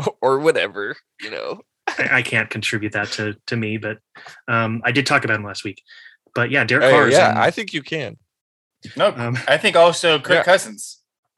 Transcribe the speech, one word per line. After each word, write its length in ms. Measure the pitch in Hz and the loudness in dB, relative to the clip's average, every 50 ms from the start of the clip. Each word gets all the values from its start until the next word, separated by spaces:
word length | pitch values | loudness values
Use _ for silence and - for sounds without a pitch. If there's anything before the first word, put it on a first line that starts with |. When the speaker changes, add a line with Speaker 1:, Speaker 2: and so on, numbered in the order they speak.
| 139 - - _ | -4 -6 -4 _
Speaker 1:
Or 180 | 113 131 135 139 | 0 0 2 2
whatever, 560 | 151 160 143 110 87 104 87 101 101 110 151 - _ _ _ - | 2 2 2 2 0 -4 -4 -8 -8 -8 -10 -12 _ _ _ -16
you 80 | - - | -14 -12
know. 300 | - 67 - 80 - 214 - _ _ _ _ - | -10 -10 -8 -10 -10 -12 -14 _ _ _ _ -8
Speaker 2:
I, 200 | - - - - 135 127 | -6 -4 -2 0 0 0
I 40 | |
can't 280 | 123 - 127 113 110 - | 0 -2 -2 -4 -4 -4
contribute 440 | - 113 104 - - 107 104 104 - | -6 -8 -6 -4 -4 -4 -6 -6 -6
that 140 | 104 104 104 - | -6 -6 -6 -6
to, 220 | - 107 107 101 - _ - | -6 -6 -6 -8 -10 _ -8
to 80 | 123 117 | -6 -6
me, 200 | 113 107 107 107 | -4 -4 -6 -6
but, 220 | 110 107 110 - _ _ _ - - - - - _ - | -6 -8 -10 -10 _ _ _ -20 -20 -20 -20 -14 _ -2
um, 320 | 120 117 113 110 113 117 113 | -2 0 0 -2 -4 -4 -4
I 60 | 123 123 | -2 0
did 120 | 143 131 | 0 0
talk 180 | - 147 139 - | 0 0 0 0
about 100 | 113 110 107 | -2 -4 -4
him 60 | 104 | -6
last 180 | 101 95 - - | -8 -12 -12 -12
week. 160 | 104 95 - _ _ - - - - - _ _ _ - | -12 -12 -14 _ _ -20 -20 -20 -20 -20 _ _ _ -4
But 160 | 123 120 120 | -4 -2 -2
yeah, 120 | 131 143 120 | 0 -2 0
Derek 180 | 110 123 135 120 | 0 2 4 4
Speaker 1:
Hey, 60 | 131 | 6
Speaker 2:
Carr 160 | 131 - - 120 | 6 6 6 6
is 60 | 135 | 6
Speaker 1:
yeah, 160 | 175 175 113 | 6 4 4
Speaker 2:
in 60 | - - | 4 2
Speaker 1:
I 140 | 113 160 | 2 0
think 220 | 170 - 220 190 - | 0 -2 -6 -8 -8
you 80 | 156 | -10
can. 360 | 135 - 160 160 135 101 - - _ _ _ _ _ _ _ _ _ _ _ _ - - - | -8 -8 -8 -8 -8 -10 -12 -16 _ _ _ _ _ _ _ _ _ _ _ _ -20 -12 -2
Speaker 3:
No, 120 | 143 175 208 - | 0 0 0 2
Speaker 2:
Um, 220 | 117 117 117 127 123 - 135 | 0 -2 -2 -4 -2 0 2
Speaker 3:
I 100 | 139 156 | 2 2
think 180 | - 208 170 170 | 2 2 6 6
also 420 | 170 175 165 - - 170 156 143 | 6 6 4 2 2 2 2 0
Kirk 100 | 127 - 180 165 | 2 2 2 2
Speaker 1:
Yeah. 60 | - | 6
Speaker 3:
Cousins, 580 | 175 185 185 - 110 - - - - - - _ _ _ _ _ _ _ | 4 4 4 2 -2 -12 -14 -16 -16 -18 -20 _ _ _ _ _ _ _